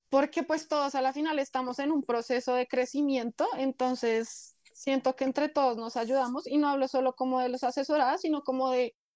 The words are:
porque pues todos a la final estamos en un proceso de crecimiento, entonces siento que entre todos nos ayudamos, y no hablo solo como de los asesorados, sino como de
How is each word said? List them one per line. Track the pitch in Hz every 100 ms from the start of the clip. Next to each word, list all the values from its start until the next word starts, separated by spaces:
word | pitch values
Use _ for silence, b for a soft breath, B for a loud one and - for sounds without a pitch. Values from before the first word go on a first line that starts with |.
| _
porque | 269 294 330
pues | 330 311 311
todos | 302 285
a | 277
la | 262
final | 277 311 302
estamos | 269 262 254 247
en | 277
un | 311
proceso | 262 240 233 247 247
de | 247 247
crecimiento, | 254 262 277 285 269 233 - 370 349
entonces | 269 262 254 254 233 226 226 - - - -
siento | - - 269 254 262
que |
entre | 269 269 302
todos | 302 269 226
nos | 226 247
ayudamos, | 233 269 247 262 -
y | 294
no | 294
hablo | 277 262
solo | 262 254
como | - 254 254
de | 254
los | 247
asesorados, | 247 269 277 302 254 349
sino | 330 294
como | 285 262 262
de | 254 240 - _